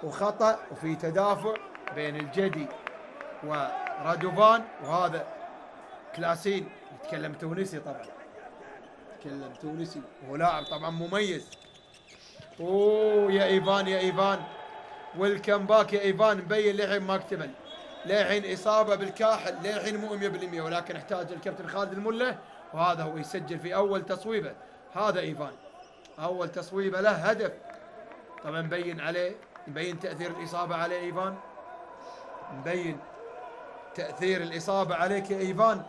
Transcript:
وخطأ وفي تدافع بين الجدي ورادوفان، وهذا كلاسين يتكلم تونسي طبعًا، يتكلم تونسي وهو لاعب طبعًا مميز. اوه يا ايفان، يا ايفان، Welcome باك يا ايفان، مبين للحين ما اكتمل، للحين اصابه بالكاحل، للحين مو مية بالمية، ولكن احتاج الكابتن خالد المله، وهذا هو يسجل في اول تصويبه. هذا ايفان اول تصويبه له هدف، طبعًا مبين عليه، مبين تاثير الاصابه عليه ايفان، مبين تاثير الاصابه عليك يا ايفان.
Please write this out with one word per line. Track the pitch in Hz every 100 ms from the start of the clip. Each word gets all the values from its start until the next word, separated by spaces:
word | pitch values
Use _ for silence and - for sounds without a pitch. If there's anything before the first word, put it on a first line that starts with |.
وخطأ | 156 135 202 208 220 220 -
وفي | 135 160 160
تدافع | 165 170 202 196 214 220 - - - 147
بين | 151 147
الجدي | 147 170 196 160 135 - - - - - - -
ورادوفان، | 147 151 135 - - - 147 170 185 170 214 226 220 -
وهذا | 143 165 180 160 - - - - - - - - - -
كلاسين | 170 170 202 196 - - -
يتكلم | 135 - 156 151
تونسي | 147 160 175 190 156
طبعًا، | 143 131 - - - - - - - - - - - -
يتكلم | 147 139 135 123
تونسي | 156 160 165 151 127 -
وهو | 135 143
لاعب | 170 156
طبعًا | 143 156 160
مميز. | 165 170 196 208 175 - - - - - - - - - - - -
اوه | 170 196 208 214 214 208 202
يا | 196
ايفان، | 190 190 180 196 190
يا | 190
ايفان، | 185 185 196 190 - - - - - - - 160
Welcome | 196 202 - 208 196
باك | 220 208
يا | 202
ايفان، | 202 190 220 202
مبين | 175 214 208 202
للحين | 202 202
ما | 190 190
اكتمل، | - 185 143 135 - - - - 175
للحين | 202 185 202 196
اصابه | 185 214 214 214 196
بالكاحل، | 196 - 220 220 - 165
للحين | 180 208 196 214
مو | 214 208
مية | 196
بالمية، | 190 180 170
ولكن | 160 170 170 160
احتاج | - 185 175
الكابتن | 175 196 180 -
خالد | 196 196
المله، | 190 208 226 254 220 - - -
وهذا | 156 175 170
هو | 156 160
يسجل | 147 190 151 165
في | 165 185
اول | 202 196 185
تصويبه. | 185 220 220 151 117 - - -
هذا | 180 214 180
ايفان | 160 151 143 127 - - - - - -
اول | 160 180 170
تصويبه | 175 165 190 196 185
له | 208
هدف، | 185 175 214 208 - - - - - - - - -
طبعًا | 156 160
مبين | 165 175 175 165
عليه، | 151 175 180 214 - - -
مبين | 147 175 170
تاثير | 180 151 170
الاصابه | 170 165 175 175 170
عليه | 170 180
ايفان، | 175 170 190 190 - - - - - - - - - - -
مبين | 135 143 180 170 147 - - - - - - - - - -
تاثير | 151 143 185 185
الاصابه | 170 165 165 196 180 170
عليك | 180 202 196
يا | 196
ايفان. | 190 185 220 202